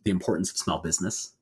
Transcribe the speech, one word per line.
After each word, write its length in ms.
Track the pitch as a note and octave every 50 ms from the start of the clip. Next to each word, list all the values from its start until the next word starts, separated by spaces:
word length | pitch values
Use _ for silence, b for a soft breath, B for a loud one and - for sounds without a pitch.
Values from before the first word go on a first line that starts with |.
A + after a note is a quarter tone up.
| -
the 60 | G#2+
importance 380 | F#2+ F2+ - - G2 E2 G2 -
of 80 | -
small 220 | - - - F2+ E2+
business. 540 | - D#2+ - - F3 A2 - - - - - _